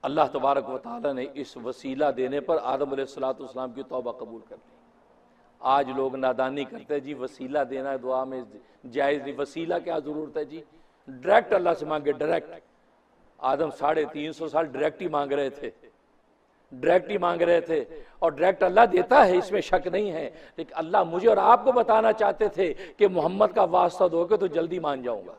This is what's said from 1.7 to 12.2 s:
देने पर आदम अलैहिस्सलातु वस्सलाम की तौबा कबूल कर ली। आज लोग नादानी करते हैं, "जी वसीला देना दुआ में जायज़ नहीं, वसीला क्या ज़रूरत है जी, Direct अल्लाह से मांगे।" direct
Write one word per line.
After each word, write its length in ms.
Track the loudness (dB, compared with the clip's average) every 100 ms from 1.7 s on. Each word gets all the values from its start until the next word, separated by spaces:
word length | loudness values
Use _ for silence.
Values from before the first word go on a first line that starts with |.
| -10 -10 -2 -2
देने 300 | 0 -4 -4
पर 180 | -2 -2
आदम 340 | -2 -2 -2
अलैहिस्सलातु 520 | -4 -6 -6 -6 -6
वस्सलाम 280 | -10 -10 -10
की 100 | -10
तौबा 300 | -8 -8 -8
कबूल 280 | -10 -14 -16
कर 160 | -18 -20
ली। 220 | _ _ _ _ _ _ _ _ _ _
आज 260 | 2 2 2
लोग 260 | -2 -4 -2
नादानी 480 | -2 0 -2 -4
करते 300 | -8 -10 -6
हैं, 80 | -6
"जी 120 | -6
वसीला 500 | -10 -10 -10 -6 -4
देना 320 | -4 -4 -6 -6
दुआ 280 | -4 -4
में 200 | -4 -8 -12 -20 _ _ -10
जायज़ 360 | -2 0 0
नहीं, 140 | -4 -8
वसीला 420 | -8 -6 -4 -4
क्या 200 | -4 -6
ज़रूरत 380 | -6 -8 -8 -8
है 80 |
जी, 200 | -8 -12 -20 _ _ _ -20
Direct 440 | -8 4 4 4
अल्लाह 200 | 0 2
से 120 | -2 -2
मांगे।" 260 | -2 -2
direct 500 | -2